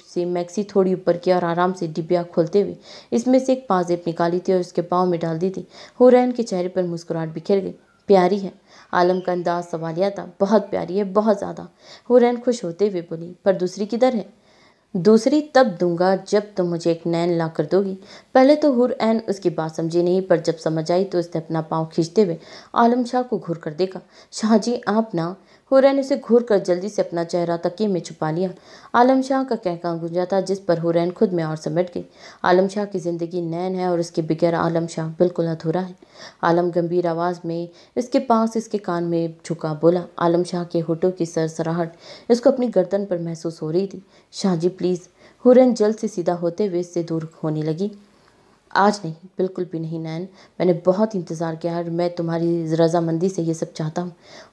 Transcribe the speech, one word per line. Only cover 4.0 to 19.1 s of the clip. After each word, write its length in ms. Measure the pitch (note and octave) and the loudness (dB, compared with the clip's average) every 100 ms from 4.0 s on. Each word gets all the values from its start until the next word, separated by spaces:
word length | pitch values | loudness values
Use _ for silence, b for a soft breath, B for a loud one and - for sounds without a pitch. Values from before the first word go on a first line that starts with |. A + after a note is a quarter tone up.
| E3+ | -2
निकाली 340 | E3 E3+ F3+ | -2 0 0
थी 120 | F#3 | 0
और 80 | F#3 | 0
उसके 220 | F3 - | 0 -4
पाँव 240 | E3+ F3+ F3+ | -2 0 0
में 140 | E3+ | 0
डाल 180 | E3+ D#3+ | -2 -2
दी 120 | F#3+ | -4
थी। 160 | F#3 - B B - | -6 -14 B B 6
हुरैन 320 | B3 B3 B3 | 8 8 4
के 100 | B3 | -2
चेहरे 260 | A3+ F3+ F3+ | -4 -4 -2
पर 140 | F#3 | -2
मुस्कुराहट 460 | F3 E3+ - E3 D#3+ | -4 -6 -6 -6 -6
बिखेर 360 | D#3+ - G3 | -8 0 0
गई। 100 | F3+ - _ _ - | 0 -10 _ _ 4
"प्यारी 320 | F#3+ F3+ G3+ | 6 6 2
है।" 140 | F#3+ - b b b | -4 -12 b b b
आलम 280 | F3+ F3+ F#3 | 2 2 2
का 120 | F3+ | -2
अंदाज 320 | F3 F3 F3 | -2 -2 -4
सवालिया 460 | F3 E3 E3 D#3+ G3 | -4 -6 -6 -2 -2
था। 220 | G3 F3+ - | -4 -12 -2
"बहुत 220 | G3 G#3+ | 2 2
प्यारी 340 | - F#3 F3 F#3+ | 2 -6 -4 -4
है, 60 | |
बहुत 340 | F#3+ G3+ A3 G3 | 0 0 2 0
ज़्यादा," 300 | F3 E3+ F3 B B B - | -2 -10 -16 B B B 4
हुरैन 260 | B3 A#3+ A#3+ | 6 6 2
खुश 280 | B3 A#3 | -2 -2
होते 240 | F3 E3 G#3 | -6 -2 -2
हुए 120 | F3+ | -2
बोली। 360 | E3+ E3 E3+ - | -6 -10 -12 -2
"पर 100 | G3 | 0
दूसरी 320 | F3 F3+ F#3 G#3 | 0 -2 -4 -6
किधर 280 | A#3 B3+ | 0 2
है?" 180 | A3+ - b b b b b b F#3 | 0 -6 b b b b b b 2
"दूसरी 440 | F3+ A3 B3+ D4+ D4+ | 6 6 6 0 2
तब 120 | C4+ A#3+ | 4 4
दूंगा 500 | E3+ F3+ E3+ F#3 F#3+ | 2 -2 2 2 0
जब 380 | - G#3 G#3 | 0 -2 -2
तुम 120 | F#3 F3 | -4 -2
मुझे 240 | E3+ E3+ | 0 -2
एक 160 | E3 F3 | -2 -2
नैन 320 | E3+ F3 E3 | 0 0 0
ला 100 | D#3+ | -2
कर 180 | E3 D3+ | -4 0
दोगी।" 320 | F#3 F#3+ F#3+ B B B | 0 0 -8 B B B
पहले 220 | C4 C4+ D4+ | 4 6 6
तो 160 | D4+ | 4
हुरैन 500 | A#3+ B3 - A3 | 2 0 0 0